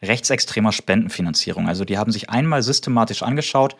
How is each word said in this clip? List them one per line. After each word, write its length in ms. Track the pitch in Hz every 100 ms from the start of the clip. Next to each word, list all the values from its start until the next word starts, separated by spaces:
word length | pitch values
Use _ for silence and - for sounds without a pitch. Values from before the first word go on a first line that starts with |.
rechtsextremer 680 | 98 127 - 131 - - 110
Spendenfinanzierung. 960 | 101 - 98 92 - 87 78 - 90 87
Also 180 | 90 95
die 120 | 98
haben 140 | 110
sich 180 | 98 -
einmal 320 | 120 156 147
systematisch 640 | 120 139 - 120 110 101
angeschaut, 520 | 117 131 147 139 135 -